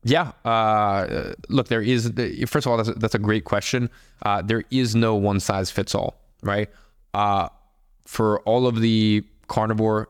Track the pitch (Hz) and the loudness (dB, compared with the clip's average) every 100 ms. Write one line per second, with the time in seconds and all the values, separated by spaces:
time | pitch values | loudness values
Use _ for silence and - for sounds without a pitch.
0 | 113 151 175 - 117 113 110 107 104 98 | 2 0 0 -6 -2 2 2 2 2 0
1 | 92 - - - - 135 120 113 107 127 | -2 -4 -8 -12 -2 -2 0 0 2 0
2 | 117 117 117 - 123 147 131 117 110 110 | 0 -4 -6 -4 -2 -2 0 0 0 -2
3 | 110 107 104 107 - 104 - 127 120 - | -2 0 0 0 0 -4 -2 -2 -4 -8
4 | _ _ 104 101 98 113 - 131 123 110 | _ _ -2 -2 0 -2 0 -2 2 2
5 | 113 107 101 98 - 98 95 - 98 - | 2 2 2 0 0 -2 -2 -4 -4 -4
6 | - - _ _ - 101 104 - _ _ | -6 -10 _ _ -4 -2 -4 -10 _ _
7 | _ 101 104 98 85 _ _ _ _ _ | _ -2 0 0 -2 _ _ _ _ _
8 | - - 110 101 - 117 127 113 113 110 | -14 -2 0 2 2 2 2 2 2 4
9 | 107 104 - _ _ - 110 107 110 107 | 4 2 0 _ _ -4 -2 0 0 0
10 | 110 | -4